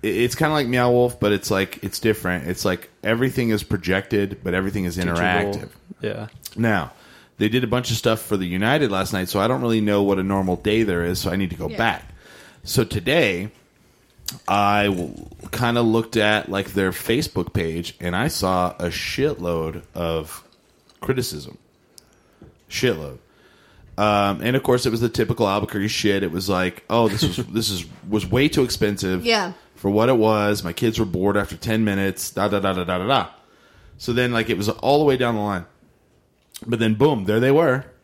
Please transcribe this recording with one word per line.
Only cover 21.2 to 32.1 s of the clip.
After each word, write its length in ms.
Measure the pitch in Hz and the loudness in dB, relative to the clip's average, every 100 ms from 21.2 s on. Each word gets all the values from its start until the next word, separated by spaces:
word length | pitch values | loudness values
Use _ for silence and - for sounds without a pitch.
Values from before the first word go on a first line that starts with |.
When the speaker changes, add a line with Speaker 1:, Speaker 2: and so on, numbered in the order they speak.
| 120 76 123 - _ _ _ - _ _ _ _ - _ _ | -2 -8 -14 -20 _ _ _ -20 _ _ _ _ -20 _ _
Speaker 1:
Shitload. 500 | - 127 87 73 64 _ _ _ _ _ - - - | -2 0 -2 -6 -14 _ _ _ _ _ -20 -14 0
Um, 420 | 104 104 101 98 | 2 4 2 0
and 140 | 117 127 | 0 0
of 60 | |
course, 240 | - 123 123 | 2 2 2
it 40 | |
was 100 | 113 | 0
the 80 | 117 | -2
typical 380 | - 147 120 104 | 0 -2 2 2
Albuquerque 400 | 98 101 104 104 | 2 -2 -2 -2
shit. 340 | - 107 98 | 0 0 2
It 80 | 95 | 0
was 180 | 85 95 | -4 -2
like, 360 | 92 92 - _ | 0 0 -4 _
"Oh, 200 | 117 113 | 2 2
this 140 | 104 | 2
was, 140 | 151 87 123 | -2 -2 -4
<laughs> 60 | |
this 180 | 107 107 | -2 -2
is, 140 | 95 82 - 87 | -4 -8 -14 -4
was 180 | 104 90 | -4 0
way 220 | 120 147 | 2 2
too 140 | - | 2
expensive 640 | 123 - 104 101 95 92 233 | 0 2 0 0 -2 0 0
Speaker 3:
Yeah. 260 | 226 180 180 - - | 0 -2 -8 -20 -6
Speaker 1:
for 140 | 98 | 0
what 180 | 104 117 | 2 4
it 80 | 127 | 6
was. 460 | 110 107 104 104 | 4 4 2 0
My 80 | 87 | -4
kids 260 | 82 117 110 | -2 -2 0
were 60 | |
bored 320 | 104 87 98 101 | -2 0 2 2
after 200 | 98 82 | -2 -8
ten 280 | - 110 | -2 0
minutes." 460 | 107 98 98 | 2 2 -2